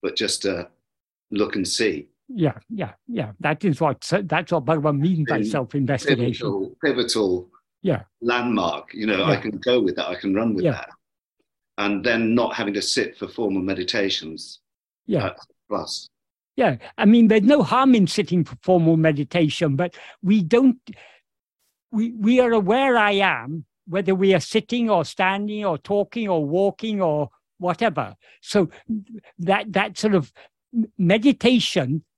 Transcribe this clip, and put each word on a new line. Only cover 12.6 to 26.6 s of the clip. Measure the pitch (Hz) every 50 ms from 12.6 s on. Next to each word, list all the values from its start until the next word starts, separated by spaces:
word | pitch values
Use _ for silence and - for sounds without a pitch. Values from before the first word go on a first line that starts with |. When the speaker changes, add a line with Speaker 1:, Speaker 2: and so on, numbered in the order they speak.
| 113 101 101
Speaker 1:
to | 104 95
sit | - - - 107 - -
for | - 107 98
formal | - - 120 104 95 98 90
meditations. | 95 98 92 90 90 - 117 98 98 92 - 80 78 80 78 - - - - _ _ _ _ _ _ _ _ _
Speaker 2:
Yeah. | - 214 160 107 92
Speaker 1:
That's | - - -
a | _ _ _ _ _
plus. | 104 92 80 - - - - - _ _ _ _ _ _ _ _ _
Speaker 2:
Yeah. | - 262 202 139 113 - - -
I | - -
mean, | 202 220 240 233 214
there's | 220 220 190
no | 220 294 285 208
harm | 143 208 247 269 269 254
in | 233 190
sitting | 151 - - 196 - 170 180 156
for | - - - _
formal | - 185 180 165 160 165
meditation, | 160 156 160 156 139 147 139 - 175 170 151 131 - 175 151 135
but | 135 175 175 - - - - - _ -
we | 180 208 220 185
don't, | 156 233 233 269 269 240 - _ - 208 - - - _ _ _ _ _ _ _ _ _ _ _ _ _ _ _ _
we, | - 214 220 233 240
we | 226 202 214 247 254
are | 247 240 233
aware | 220 202 175 214 254 269 269 247
I | 240 214 208 208
am, | 196 196 190 156 127 113 127 156 165 147 _ _ _ _
whether | - 165 190 202 165 190
we | 185 196 196 190
are | 170
sitting | - - - 220 214 _ 240 247 233 226
or | 214 175 156
standing | - - - 190 185 190 196 208 208 208 214 208
or | 202 165 143
talking | _ - 202 202 202 196 - 240 226 202
or | 185 165 151
walking | 143 151 180